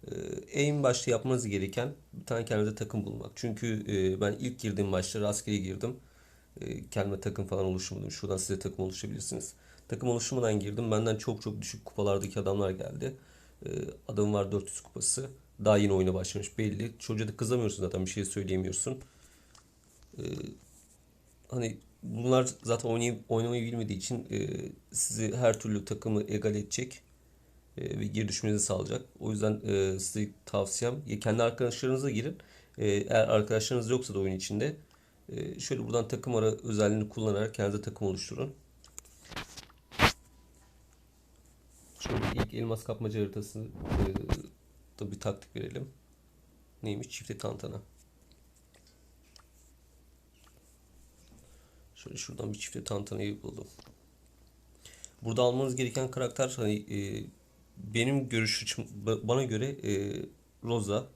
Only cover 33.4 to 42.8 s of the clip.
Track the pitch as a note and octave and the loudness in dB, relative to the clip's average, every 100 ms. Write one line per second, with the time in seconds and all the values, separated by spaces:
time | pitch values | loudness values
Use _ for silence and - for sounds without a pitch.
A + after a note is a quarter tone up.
33.4 | G#2 A2 G#2+ B2+ A2+ B2+ B2+ G2+ G2 F#2+ | 6 2 2 0 2 2 2 0 0 0
34.4 | - G#2 C3 D#3 - - _ _ - A#2 | -2 0 0 -2 -14 -20 _ _ -12 -8
35.4 | - - - B2+ A2+ A#2 A2+ - - A#2+ | -6 -6 -4 -2 2 0 2 -2 0 4
36.4 | A2 A2 A#2+ G#2 G#2 G#2+ G#2+ - A2 G2+ | 4 2 -2 4 6 6 0 0 2 2
37.4 | G#2+ - G2+ G#2 G#2+ G#2 G2+ F#2 - - | 0 0 0 0 -4 -2 -2 -2 -4 -6
38.4 | C#3+ - - - - - - - - - | -6 -6 -20 -20 -20 -20 -20 -20 -14 -12
39.4 | - - - - _ - - - - - | -12 -16 -18 -20 _ 4 4 4 -14 -20
40.4 | - - - - _ _ - _ _ - | -20 -20 -20 -20 _ _ -20 _ _ -20
41.4 | - - - - - - - A2+ G#2 B2 | -20 -20 -20 -20 -20 -10 -2 0 0 0
42.4 | A2 A2+ A#2 A2 | 0 0 -2 -2